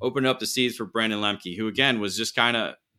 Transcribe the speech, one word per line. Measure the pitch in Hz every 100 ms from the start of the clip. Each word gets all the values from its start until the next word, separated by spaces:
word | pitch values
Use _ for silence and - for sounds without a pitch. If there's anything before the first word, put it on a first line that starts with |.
opened | 127 127 131
up | 127
the | 107
seas | - 123 120
for |
Brandon | 101 113 110 104
Lemke, | 104 101 90 87
who | 110
again | 98 135 117
was | 101 98
just | 113
kinda | - 120 117 87 - _